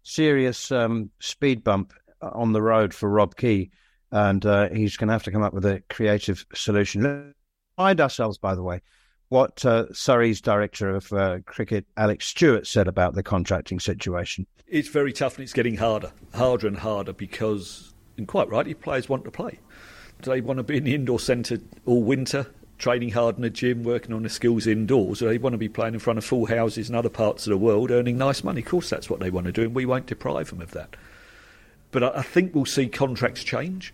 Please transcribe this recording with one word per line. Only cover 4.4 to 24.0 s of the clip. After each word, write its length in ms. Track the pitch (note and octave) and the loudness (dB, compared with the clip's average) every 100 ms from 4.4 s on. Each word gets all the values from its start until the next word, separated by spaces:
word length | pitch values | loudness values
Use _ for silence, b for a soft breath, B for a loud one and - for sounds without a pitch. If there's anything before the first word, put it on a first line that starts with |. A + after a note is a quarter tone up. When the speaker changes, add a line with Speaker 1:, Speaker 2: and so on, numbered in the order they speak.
Speaker 1:
uh, 240 | G#2 G2+ G2+ | 4 4 4
he's 280 | G#2+ G#2+ - | 2 -2 0
gonna 160 | G#2+ | 0
have 100 | A2 | 0
to 80 | - | -2
come 100 | G2+ | -2
up 120 | G#2 | 0
with 100 | G2 | 0
a 180 | G2 F#2+ - | 0 0 -6
creative 560 | - G#2+ G#2 - F2+ - | -2 2 2 0 -6 -6
solution. 800 | - - G#2 G2+ G2+ C#3 C#3+ C#3+ _ _ _ _ - | -8 0 2 2 0 -2 -2 -12 _ _ _ _ 0
Find 240 | F#3+ F3+ | 2 4
ourselves, 380 | C#3 - A2+ G2 | 2 2 -2 -2
by 160 | G2 | -2
the 80 | F#2 | -2
way, 200 | F2+ F2+ _ _ _ _ - | -4 -8 _ _ _ _ 0
what, 360 | B2+ C3 - | 4 4 2
uh, 220 | C3 A2+ - | 2 2 0
Surrey's 480 | - - B2 A#2 G#2+ | -6 2 4 6 2
director 500 | - G#2 G#2 - G2 | 2 2 2 -2 -2
of, 220 | F#2+ - | -2 -2
uh, 260 | G2+ F#2+ F2+ - | 0 0 -2 -8
cricket, 400 | - G#2+ G#2 - - | -8 -4 -4 -4 -2
Alex 300 | G#2+ - - | 0 0 -4
Stewart, 400 | - E3 A2 - | 2 4 4 2
said 200 | A2+ F#2 | 0 2
about 280 | F2+ F2+ | 2 0
the 80 | F#2 | 0
contracting 580 | - F#2+ F2 F2+ - F#2 | -2 -2 0 -2 -2 -6
situation. 680 | - F2 - F2 - - F#2 _ - | -4 -4 -4 -4 -4 -8 -10 _ -6
Speaker 2:
It's 220 | D#3 D3 | -4 -2
very 240 | D3+ C#3 | 0 -2
tough 240 | - C3 - | 0 -4 -4
and 80 | |
it's 80 | C3 | -8
getting 240 | - A#2 G#2+ | -2 0 0
harder, 360 | A2+ G#2+ E2+ - - | 0 0 -4 -16 -14
harder 320 | - B2+ A#2+ A2 | 0 2 2 0
and 100 | G2 | -4
harder 340 | A2 G2+ F#2+ | -4 -4 -6
because, 840 | F#2 G2 - A2 G#2 F2+ - - - _ - | -10 -12 -4 -2 -2 -6 -16 -20 -20 _ -14
and 120 | G2+ | -4
quite 200 | G3 - | -2 0
rightly, 260 | G#2+ - | 0 -2
players 340 | - - C3+ - | -6 -4 -4 -2
want 160 | C3 | -6
to 60 | A#2+ | -6
play. 280 | - A3 - - B B B B B | -10 -10 -10 -20 B B B B B
Do 80 | - | -4
they 100 | C3 | -2
want 180 | A#2 C3 | -2 -4
to 40 | |
be 140 | A#2 C#3+ | -2 -2
in 80 | |
the 100 | C#3+ | 0
indoor 240 | D3 B2+ A#2 | 0 0 -2
centre 400 | - A#2+ A2+ A2+ - - - | 0 0 0 -6 -8 -12 2
all 160 | A#2+ | 2
winter, 440 | A2 C3+ B2+ C#3 C3+ - - - | 4 0 0 -4 -6 -12 -20 -6
training 320 | B2 B2 A#2+ | -2 0 0
hard 260 | A2+ A#2 A2 | 0 0 0
in 60 | |
the 80 | A#2+ | -4
gym, 320 | - B2 A#2 | -2 -2 0
working 300 | A#2 A#2+ | 0 -2